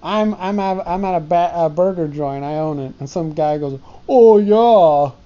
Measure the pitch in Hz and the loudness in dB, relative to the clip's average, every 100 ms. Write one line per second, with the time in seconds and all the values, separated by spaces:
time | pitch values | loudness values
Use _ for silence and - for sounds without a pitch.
0 | 156 208 214 214 185 202 196 190 190 180 | -4 -2 -2 -4 -6 -4 -4 -4 -4 -4
1 | 196 180 151 170 175 170 165 151 185 185 | -2 -4 -2 0 0 0 -2 0 -2 -2
2 | 156 143 143 139 139 151 156 147 135 - | -6 -6 -8 -6 -8 -6 -4 -6 -8 -10
3 | 139 - 160 151 151 151 147 135 - - | -10 -8 -8 -4 -2 -2 -6 -10 -14 -20
4 | - 262 226 214 202 214 233 220 170 147 | 0 4 6 6 4 2 4 6 4 4
5 | 143 131 | 0 -4